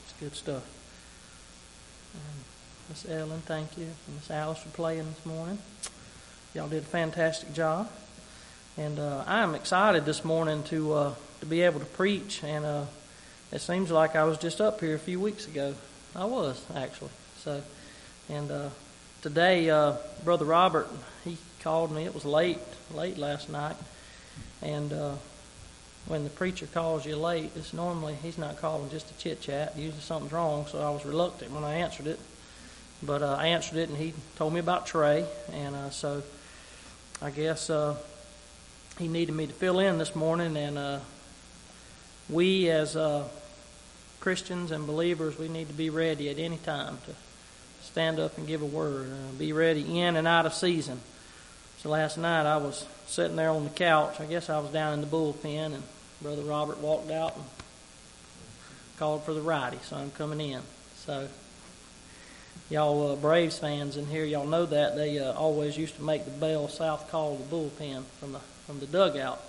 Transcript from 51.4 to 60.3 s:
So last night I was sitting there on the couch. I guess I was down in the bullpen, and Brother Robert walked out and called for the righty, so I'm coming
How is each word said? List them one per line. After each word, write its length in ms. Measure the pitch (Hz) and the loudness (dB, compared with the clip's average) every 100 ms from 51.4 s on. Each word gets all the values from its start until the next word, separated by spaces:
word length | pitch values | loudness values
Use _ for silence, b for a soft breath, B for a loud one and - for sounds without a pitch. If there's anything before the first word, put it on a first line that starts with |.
| B B B - | B B B -10
So 60 | 151 | 0
last 280 | 151 156 160 | 2 2 2
night 300 | 165 165 147 | 4 4 6
I 100 | 151 | 4
was 280 | 143 143 - - - | 2 -4 -10 -14 -8
sitting 300 | - 170 165 | 0 0 2
there 160 | 160 | 4
on 120 | 156 | 4
the 60 | 151 | 0
couch. 500 | - 175 156 151 - | 2 6 8 6 -2
I 60 | 151 | -2
guess 240 | 165 160 | -2 0
I 80 | 156 | -2
was 120 | 143 | 0
down 220 | 156 156 | 0 2
in 80 | 147 | 0
the 60 | 147 | 2
bullpen, 680 | 160 156 147 151 151 156 | 2 2 0 -4 -4 -4
and 100 | 143 139 - - - | -6 -10 -16 -20 -12
Brother 200 | 147 147 | -6 -4
Robert 380 | 147 147 151 147 | -2 0 0 -2
walked 300 | 151 156 156 | 0 0 0
out 240 | 160 160 - | 0 0 -4
and 80 | 139 - - - - - - - - - - - B B B - | -12 -14 -18 -18 -20 -20 -20 -20 -20 -20 -18 -18 B B B -2
called 260 | 151 151 | 0 0
for 100 | 151 | 0
the 80 | 156 | -2
righty, 380 | 151 156 127 - - | 0 0 0 -6 -8
so 100 | 147 | -8
I'm 160 | 143 | -8
coming 300 | 139 151 | -6 -4